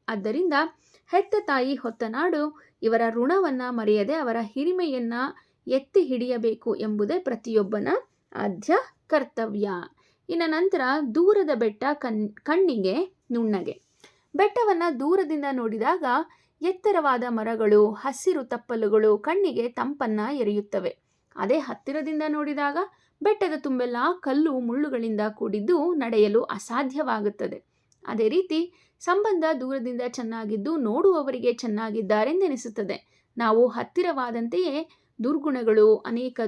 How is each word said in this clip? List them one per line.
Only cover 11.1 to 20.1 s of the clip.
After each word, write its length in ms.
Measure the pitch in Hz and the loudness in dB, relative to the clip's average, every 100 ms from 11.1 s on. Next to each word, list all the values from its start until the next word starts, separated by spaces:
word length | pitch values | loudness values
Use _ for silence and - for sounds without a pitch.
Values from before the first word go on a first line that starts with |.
"ದೂರದ 360 | 220 359 427 320 | 4 6 6 4
ಬೆಟ್ಟ 300 | 254 226 208 269 | 2 0 -2 -4
ಕಣ್-, 360 | 294 247 214 208 | -2 -4 -4 -4
ಕಣ್ಣಿಗೆ 880 | - - 330 370 233 185 233 370 _ - | -6 -2 2 2 2 0 0 -4 _ -6
ನುಣ್ಣಗೆ." 500 | 233 226 202 170 - _ _ - _ _ 294 | -2 0 0 -4 -10 _ _ -20 _ _ 2
ಬೆಟ್ಟವನ್ನ 460 | 403 480 440 349 339 254 | 2 2 2 2 0 0
ದೂರದಿಂದ 440 | 277 381 311 302 277 | 0 2 0 -2 -2
ನೋಡಿದಾಗ 520 | 262 233 214 240 359 285 254 - _ _ - | -2 -2 -2 0 0 0 0 -2 _ _ -6
ಎತ್ತರವಾದ 640 | 330 370 427 381 294 254 247 | -4 0 2 2 2 0 0
ಮರಗಳು, 640 | 226 220 226 214 208 208 | -4 -2 0 4 6 6
ಹಸಿರು 520 | 214 277 262 370 339 | 2 -6 -4 -2 -2
ತಪ್ಪಲುಗಳು 760 | 247 240 - 233 220 214 214 208 | -2 -8 -6 -2 2 4 4 2
ಕಣ್ಣಿಗೆ 500 | 285 359 359 240 240 | 2 0 0 0 -4
ತಂಪನ್ನ 520 | 240 240 285 240 | -4 -4 -2 -2